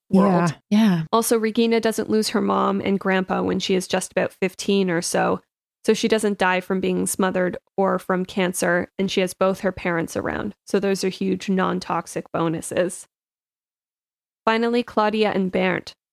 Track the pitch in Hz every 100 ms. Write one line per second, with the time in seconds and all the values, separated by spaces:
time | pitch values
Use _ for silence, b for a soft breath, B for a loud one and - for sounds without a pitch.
0 | - 190 196 180 170 - - 208 220 170
1 | 160 226 226 233 220 214 226 226 226 220
2 | - 214 214 214 202 196 196 196 - 196
3 | 190 190 185 185 185 185 - 185 - 185
4 | - - - - 185 - - 196 185 170
5 | - 180 - 185 _ _ _ _ - 220
6 | 226 220 208 202 185 185 185 190 185 180
7 | 190 - 190 185 180 208 _ - 190 185
8 | - 185 185 - 180 - 180 175 196 -
9 | 190 - 185 - 190 190 190 - 185 170
10 | 160 - - 76 208 - - 196 196 190
11 | 190 - 190 190 - 185 180 180 - 170
12 | - 170 - 165 165 160 - - 180 -
13 | - _ _ _ _ _ _ _ _ _
14 | _ _ _ _ - 226 233 240 233 -
15 | 214 220 208 - 185 185 185 - - -
16 | _